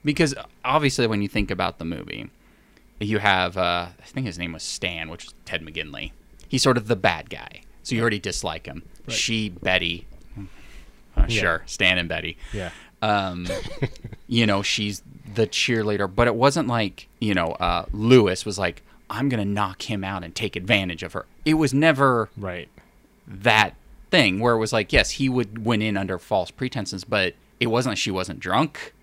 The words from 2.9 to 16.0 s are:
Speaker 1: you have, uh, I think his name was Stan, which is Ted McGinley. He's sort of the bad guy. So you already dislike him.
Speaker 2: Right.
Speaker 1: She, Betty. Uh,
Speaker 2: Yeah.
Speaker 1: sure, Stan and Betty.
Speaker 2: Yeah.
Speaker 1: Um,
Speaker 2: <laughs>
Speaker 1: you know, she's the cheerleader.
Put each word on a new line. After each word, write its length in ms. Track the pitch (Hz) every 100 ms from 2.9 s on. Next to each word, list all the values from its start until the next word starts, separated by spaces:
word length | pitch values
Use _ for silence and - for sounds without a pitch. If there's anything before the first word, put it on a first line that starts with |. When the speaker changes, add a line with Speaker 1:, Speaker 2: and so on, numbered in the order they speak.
| -
Speaker 1:
you 180 | 104 107
have, 380 | 104 95 90 95
uh, 300 | 90 87 87 -
I 40 | -
think 200 | 135 127
his 120 | 85
name 160 | 87
was 100 | 80
Stan, 460 | - - 92 82 80
which 160 | 85 -
is 80 | - -
Ted 160 | 82
McGinley. 480 | 80 78 78 67 - - - - -
He's 140 | 131
sort 140 | 139 120
of 100 | 107
the 80 | 107
bad 340 | 98 82 -
guy. 320 | - - - - -
So 120 | - 117
you 60 |
already 180 | 113 104
dislike 460 | 98 - 92 80 -
him. 160 | 76 - - -
Speaker 2:
Right. 80 | 117
Speaker 1:
She, 320 | - 113 107
Betty. 580 | 87 92 92 87 85 - - - - 98 - - - - - - -
Uh, 80 | -
Speaker 2:
Yeah. 120 | 110
Speaker 1:
sure, 220 | 90 82 -
Stan 320 | - 95 90
and 100 | 85
Betty. 300 | 80 82 87 -
Speaker 2:
Yeah. 160 | 104 90 - - _
Speaker 1:
Um, 460 | 107 104 95 90 90 - - - -
Speaker 2:
<laughs> 400 | - - - -
Speaker 1:
you 180 | 117 110
know, 160 | 98
she's 400 | 98 - 104 98 - - -
the 140 | 104 107
cheerleader. 680 | - - 113 107 101